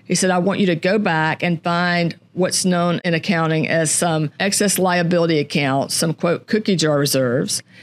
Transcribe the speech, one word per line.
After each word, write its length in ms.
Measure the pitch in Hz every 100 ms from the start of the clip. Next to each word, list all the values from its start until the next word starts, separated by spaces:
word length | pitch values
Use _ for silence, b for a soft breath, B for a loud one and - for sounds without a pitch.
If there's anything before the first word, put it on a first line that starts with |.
He 100 | B
said, 160 | 185 185
I 60 | 180
want 240 | 180 180
you 60 | 190
to 100 | 165
go 220 | 202 214
back 440 | 202 160 156 -
and 200 | 175 165
find 520 | 175 170 175 175 170 - _
what's 320 | 175 180 - 185
known 340 | 175 175 170 180
in 80 |
accounting 540 | 165 - 170 160 160 -
as 220 | 165 156
some 400 | - 180 160 147 -
excess 400 | 190 - 202 -
liability 600 | 185 180 170 175 170 156
accounts, 560 | 143 151 143 139 -
some, 180 | - 170
quote, 340 | 151 170 165 -
cookie 300 | 220 220 175
jar 220 | 156 143
reserves, 640 | 143 135 123 127 202 - B B